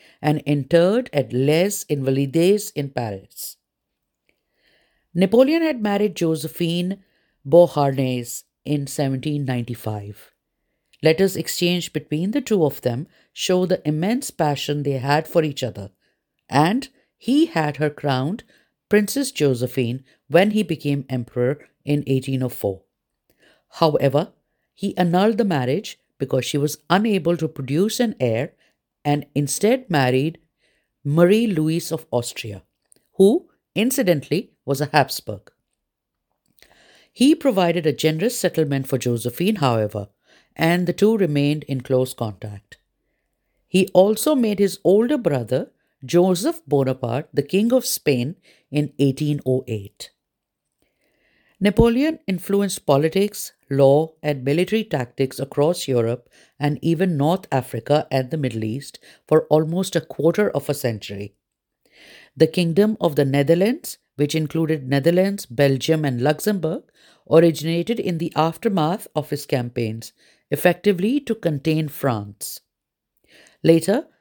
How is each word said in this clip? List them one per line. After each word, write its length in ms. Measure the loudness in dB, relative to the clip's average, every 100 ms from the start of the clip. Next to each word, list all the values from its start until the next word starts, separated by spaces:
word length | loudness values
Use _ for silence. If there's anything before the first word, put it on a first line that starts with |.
| _ _
and 220 | -2 -2
interred 640 | 0 -2 0 2 2 0 -2
at 200 | -4 -2
Les 520 | 0 2 2 0 -4
Invalides 840 | -6 -4 0 -2 0 2 2 2 -2
in 200 | -8 -8
Paris. 680 | -6 -6 -8 -14 -16 -16 -18 _ _ _ _ _ _ _ _ _ _ _ _ _ _ _
Napoleon 480 | 0 4 4 4 4
had 180 | 0 0
married 320 | -2 0 0
Josephine 880 | 0 -2 -2 -6 -4 -2 -2 -2 -6 _ _ _ _ 4
Beauharnais 960 | 6 6 4 0 0 -2 -2 -6 -12 -18 _ -6
in 200 | -4 -4
seventeen 600 | -4 -2 -2 -4 -4 -4
ninety-five. 840 | -4 -6 -8 -8 -8 -10 -16 -20 _ _ _ _ _ _ _
Letters 340 | 2 2 2 0
exchanged 580 | -6 -2 0 0 -2
between 380 | -8 -6 -4 -2
the 100 | -4
two 220 | -2 0
of 180 | 0 0
them 240 | -4 -4 -8 _ _
show 320 | -8 -2 0
the 160 | 0 -2 -2
immense 420 | -2 -2 -2 -4
passion 520 | -4 -2 -2 -4 -4
they 160 | -4 -4
had 280 | 0 0 2
for 160 | 0
each 200 | 0 -2
other, 280 | -8 -8 -14 -18 _ _ _ _ _
and 400 | 2 2 0 -6 _ _ _
he 300 | 0 2 2
had 320 | 0 -2 -2
her 100 | -4
crowned 560 | -2 -2 -2 -2 -6 -12 _ _ _ _
Princess 420 | 2 2 -2 -4
Josephine 720 | 0 0 0 -2 -2 -4 -4 -12 _ 0
when 220 | 4 4
he 120 | 2
became 440 | -2 -4 -2 -4 -4
emperor 520 | -6 -4 -2 -2 -2 -10 _
in 200 | -4 -2 0
eighteen 360 | -2 0 -2
oh 60 | -4
four. 340 | -4 -6 -6 _ _ _ _ _ _ _ _ _
However, 640 | 0 2 2 2 0 -2 _ _ _ _
he 220 | _ -6 -2
annulled 400 | 0 2 2 2
the 60 |
marriage 540 | 0 0 0 -2 -6 -16 _ -10
because 260 | -4 -2
she 140 | -2 -2
was 200 | -2 -4 -2
unable 480 | 0 2 0 0 -2
to 120 | -4
produce 520 | -6 -4 -2 0 0
an 140 | -4 -2
heir 320 | -2 0 -4 -10 _ _ _ _
and 220 | -2 -2 -2
instead 560 | -4 -4 0 2 2 0
married 480 | 0 2 2 0 -6 _ _ _ _ _ _
Marie 420 | -2 4 6 6 2
Louise 460 | 0 0 -2 -4
of 140 | -8 -4
Austria, 520 | -4 -2 -8 -12 -14 -18 _ _ _ _
who, 340 | 4 4 4 -2 _ _
incidentally, 800 | -2 0 2 2 0 0 -6 -6 _
was 160 | -6 -4
a 80 | 0
Habsburg. 600 | 2 0 -2 -10 -12 -14 _ _ _ _ _ _ _ _ _ _ _ _ _ _ _ _
He 220 | 2 4
provided 520 | 4 2 2 2 2 0
a 60 |
generous 460 | 0 0 0 -2 0
settlement 500 | -2 0 0 0 -2
for 100 | -2
Josephine, 580 | -2 -2 -4 -2 -2 2
however, 520 | 2 2 0 -4 -10 _ _ _ _ -2
and 300 | 2 2 0
the 60 |
two 220 | 2 2 4
remained 480 | 2 2 0 -2
in 180 | -4 -8
close 320 | 0 0 0
contact. 640 | -4 -8 -8 -14 -14 -20 -20 _ _ _ _ _ _ _ _ _
He 200 | 0 4
also 460 | 4 4 2 0
made 240 | 2 2 2
his 220 | 0 0
older 340 | 2 4 2 0
brother, 520 | 0 -2 0 -4 -4 _ _ _
Joseph 580 | 0 2 4 2 -2 -4 -2
Bonaparte, 600 | 0 0 -2 -4 -4 -4
the 100 | -4
King 300 | -2 0 2
of 120 | 0
Spain, 520 | 0 -2 0 0 -2 -8 _ _ _
in 220 | -2 -2 0
eighteen 420 | 0 2 -2 -2 -2
oh 180 | -2 -2
eight. 420 | -8 -10 -18 -20 _ _ _ _ _ _ _ _ _ _ _ _ _ _ _
Napoleon 600 | 2 4 4 4 0 -2 -4
influenced 580 | -6 -2 -2 -2 -2
politics, 680 | 2 2 2 0 -2 -4 -14 -16 -4
law, 420 | 4 6 6 2 _
and 220 | -6 -4
military 400 | -2 0 0 -2
tactics 540 | -2 -4 -4 -4 -4 -4
across 500 | -6 0 0 0 -2
Europe 400 | 0 0 -4 _ _ _ -4
and 200 | -2 0
even 340 | 0 0 0 2
North 300 | 0 0 -2
Africa 560 | -4 -2 -6 0 0 0
and 200 | -2 -2
the 60 | -4
Middle 260 | -4 -4
East 360 | -6 -6 -10 -18 -20 -20 _
for 180 | 0
almost 520 | 4 2 2 -2 -2 -4
a 60 |
quarter 480 | -4 -2 0 2 0
of 180 | -2 -4
a 60 |
century. 600 | -4 -4 -6 -8 -12 -12 -16 _ _ _ _ _ _ -20 -20 -18 0
The 100 | 0
Kingdom 520 | 2 0 2 0 0
of 160 | -2 0
the 80 |
Netherlands, 720 | 2 2 2 2 2 -2 -8 -18 _ -4
which 180 | -2
included 520 | -2 -4 -2 -2 -4 -2
Netherlands, 600 | 0 2 2 2 -2 -6
Belgium, 580 | 0 2 2 0 0
and 160 | 0 0
Luxembourg, 640 | 0 0 -2 -2 -2 -6 -10 _ _ _ 2
originated 680 | 6 6 4 -2 -2 -2 -2
in 200 | -2 -4
the 140 | -4 -2
aftermath 720 | -2 -2 -2 0 0 -2 -6 -6
of 140 | -6
his 160 | -8 -4
campaigns, 640 | -4 -2 -4 -4 -6 -12 -20 _ _ _
effectively 680 | 0 0 2 0 0 0 -2
to 140 | -4
contain 540 | -4 -4 -2 0 -2 -2
France. 720 | -4 -2 -2 -6 -12 -14 -16 _ _ _ _ _ _ _ _ _ _
Later, 460 | 4 4 4 -2 -2 _